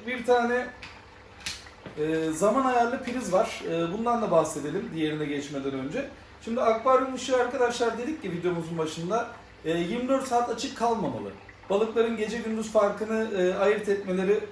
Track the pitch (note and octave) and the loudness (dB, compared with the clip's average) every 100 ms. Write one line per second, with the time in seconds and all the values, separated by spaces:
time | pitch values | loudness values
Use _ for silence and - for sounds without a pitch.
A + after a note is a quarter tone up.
0 | A3 B3+ B3 B3 A#3 B3 - - - - | -8 -2 4 4 4 0 -2 -10 -18 -18
1 | - - - - - - - - - D#3 | -20 -20 -20 -14 -12 -12 -16 -18 -12 -4
2 | D#3 D#3+ D#3+ D#3 G#3 C4 C4 A#3+ A#3+ C4 | -2 0 0 2 2 4 4 4 2 0
3 | B3 B3 G3 F#3 - - F3 E3 E3+ G#3+ | -4 -6 0 2 2 -2 -4 -2 -2 -2
4 | A#3 A#3 G3+ E3 D3+ D3 C#3+ F#3 A#3 D#3+ | 0 0 4 4 2 -2 -4 -4 -4 -2
5 | D3+ D3+ C#3+ C#3+ - C#3 C3+ C3 C3+ A#3 | -2 -2 -4 -4 -6 -6 -4 -4 -4 -6
6 | C#4+ - - - A3+ A#3+ A3+ A3 B3+ C4 | -6 -10 -20 -14 -6 0 2 2 4 4
7 | C4 B3+ - B3+ B3 C4+ A#3 A#3 A#3 A#3 | 2 -4 0 0 2 2 0 2 0 -2
8 | B3 - F#3+ E3 F3+ E3+ D#3 E3 D#3 E3 | -4 -6 -6 -4 -2 -2 -4 -4 -4 -4
9 | F3 A3+ A#3 - - - D3+ E3+ E3+ A#3+ | -2 -2 -2 -10 -20 -10 -2 -2 -2 -2
10 | B3+ C4+ - A#3+ A#3 A3+ C4+ - A#3 G#3+ | 0 0 2 0 0 -2 -6 0 0 2
11 | D3 A2 G2+ - - - - G3+ A3 A#3 | -2 -4 -8 -12 -18 -12 -2 0 2 2
12 | A#3 A3 G3+ A#3 A3 A3 G#3+ A3 G3+ - | 2 2 -2 -4 -4 -4 2 4 4 2
13 | A3 A3 A3 G3 F3+ F#3+ G3 G#3 G#3 G3 | -2 -2 0 2 2 4 4 4 2 0
14 | F#3+ F#3 F#3+ G#3 - | 0 0 2 2 0